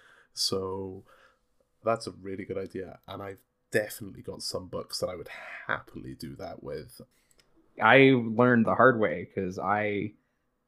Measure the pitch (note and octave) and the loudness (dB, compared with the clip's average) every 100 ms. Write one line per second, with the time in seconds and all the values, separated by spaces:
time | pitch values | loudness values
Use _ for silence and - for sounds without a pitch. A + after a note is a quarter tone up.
0 | _ _ _ - - G2 F#2+ F#2+ F#2+ F#2+ | _ _ _ -6 -4 -4 -6 -8 -10 -12
1 | - _ _ _ _ _ _ _ G#2+ A2+ | -20 _ _ _ _ _ _ _ -2 -2
2 | - F2+ F#2+ F#2+ F#2 F#2+ F#2+ F#2+ F2 - | -4 -14 -12 -10 -8 -8 -8 -10 -12 -14
3 | - G2+ G2+ G2 _ _ _ A2+ G#2 - | -16 -14 -14 -16 _ _ _ -2 -2 -8
4 | G2+ - - F#2 - F#2 F2+ E2+ - - | -16 -14 -14 -12 -8 -8 -8 -12 -10 -6
5 | F2 F2 E2 - - - - - - - | -6 -8 -14 -16 -16 -12 -8 -8 -8 -16
6 | C2 C2+ C#2+ C#2 F2 B1+ - D2 - - | -14 -14 -14 -12 -14 -14 -12 -12 -12 -20
7 | - _ _ _ _ _ _ - A2 C3 | -20 _ _ _ _ _ _ 2 6 8
8 | C3+ B2+ A2+ A2+ B2 A#2+ G#2 F#2+ B2 A#2 | 8 6 2 4 6 6 4 6 6 6
9 | G2+ D#2+ - - F#2 F#2+ E2 G#2 G#2 G2+ | 0 -2 -6 -6 -6 -4 -2 -2 -2 -4
10 | G#2 - _ _ _ _ | -6 -10 _ _ _ _